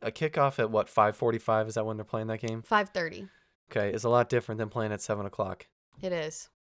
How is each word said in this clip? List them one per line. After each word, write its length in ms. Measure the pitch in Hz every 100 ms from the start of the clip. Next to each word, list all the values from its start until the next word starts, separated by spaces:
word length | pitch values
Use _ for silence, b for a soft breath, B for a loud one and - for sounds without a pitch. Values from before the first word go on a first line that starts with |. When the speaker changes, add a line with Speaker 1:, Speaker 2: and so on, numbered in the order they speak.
Speaker 1:
a 100 | 117
kickoff 480 | - 156 151 139 135
at, 100 | 113
what, 160 | 107 104
five 260 | - 107 -
forty-five? 520 | 120 113 - 110 110
Is 80 | 107
that 100 | 110
when 120 | 107
they're 60 |
playing 240 | 101 110 110
that 120 | 110
game? 220 | 113 113
Speaker 2:
Five 260 | - 214 196
thirty. 380 | 185 160 - 190 b b _ -
Speaker 1:
Okay, 200 | 110 101
is 120 | 104
a 60 | 117
lot 200 | 120 117
different 300 | 123 - 110
than 100 | 107
playing 220 | 120 107
at 100 | 104
seven 240 | - 104 98
o'clock. 420 | - 95 98 - _ _ -
Speaker 2:
It 100 | 185
is. 380 | 170 156 - - _